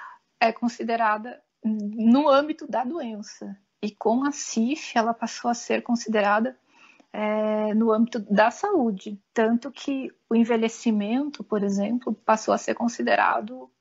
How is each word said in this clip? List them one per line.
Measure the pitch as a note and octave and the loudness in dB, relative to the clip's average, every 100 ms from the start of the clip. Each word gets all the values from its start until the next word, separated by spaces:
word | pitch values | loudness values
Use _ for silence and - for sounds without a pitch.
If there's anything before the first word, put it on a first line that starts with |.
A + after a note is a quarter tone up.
| - - _ _ | -18 -20 _ _
é | A3+ | 0
considerada | A3+ A#3+ - A3+ A3+ A3 G#3+ A#3+ - _ _ | 2 -4 -4 -4 0 0 0 -4 -16 _ _
no | A3 G#3+ G#3 A3+ A3+ C4 D4+ | -4 -4 -4 2 6 6 6
âmbito | C#4 D4+ D#4 D4 | 4 2 -4 -6
da | G#3 | -4
doença. | B3+ E4+ A#3+ G#3+ G#3+ - G#3 G3 _ _ | -4 -6 -8 -10 -14 -14 -14 -14 _ _
E | G#3 | -10
com | - A3 A#3+ C#4 | -2 0 2 0
a | |
cif, | C#4 - A3+ A#3 D#4 - B3 | -4 -4 -2 -2 -2 -2 0
ela | A3+ | 0
passou | A#3 A3+ - B3 | -2 -8 -4 -4
a | |
ser | A#3+ - A3+ | -4 -2 -4
considerada, | A#3 A#3 A3+ G#3+ G3+ G#3 B3 - _ _ - _ _ | -2 -4 0 2 2 2 0 -6 _ _ -20 _ _
é, | G#3 G#3+ G#3+ G#3+ G#3+ G#3+ | -6 -2 0 0 0 0
no | G#3+ A3+ | 2 4
âmbito | A3 A#3 A#3+ | 4 2 -2
da | G3+ G3+ A3 | 0 4 4
saúde. | - G#4 F#4+ A#3 F#3 G#3+ G3+ _ | 2 0 2 0 -2 -8 -14 _
Tanto | - A3 A#3 C#4 | 0 2 2 -2
que | - - C4+ B3+ - - | -8 -6 -6 -6 -14 0
o | A3+ | 2
envelhecimento, | A#3 A#3 A3+ - A#3+ G#3+ G3+ B3 D4 - | 4 2 0 0 0 0 0 -2 -2 -8
por | G#3+ G#3+ | -6 -2
exemplo, | G3+ G3 G3+ B3 B3 | 0 0 0 -2 -4
passou | A3 - A3 - | -4 0 0 2
a | G#3 | 0
ser | - G#3+ | -2 -2
considerado | A#3 A#3 A#3+ G#3 F#3+ A#3 G#3+ B3+ B3+ _ | -2 -2 0 2 2 0 -4 -12 -18 _